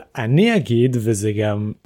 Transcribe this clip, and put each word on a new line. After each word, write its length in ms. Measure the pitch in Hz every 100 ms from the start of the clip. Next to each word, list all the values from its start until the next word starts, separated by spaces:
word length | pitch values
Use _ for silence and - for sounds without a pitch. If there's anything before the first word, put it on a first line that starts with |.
| - -
אני 380 | 113 143 226 220
אגיד, 400 | 120 117 127 123
וזה 320 | 110 104 107
גם 400 | 104 107 104 107 -